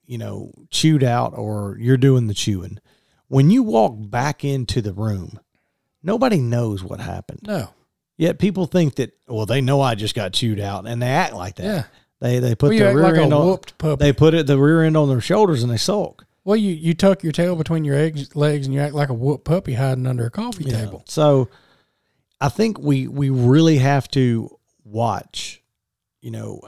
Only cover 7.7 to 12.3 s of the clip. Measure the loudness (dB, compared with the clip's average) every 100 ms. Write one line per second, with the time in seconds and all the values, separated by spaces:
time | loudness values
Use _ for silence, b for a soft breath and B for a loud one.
7.7 | _ _ _ _ -4 -2 0 -2 -2 -2
8.7 | 0 0 -2 -8 _ _ -6 -2 0 2
9.7 | 2 2 -2 -4 -4 -4 -2 -2 -2 -6
10.7 | -8 -8 -6 -2 0 -2 -6 -12 -8 -6
11.7 | -6 -8 b b _ -2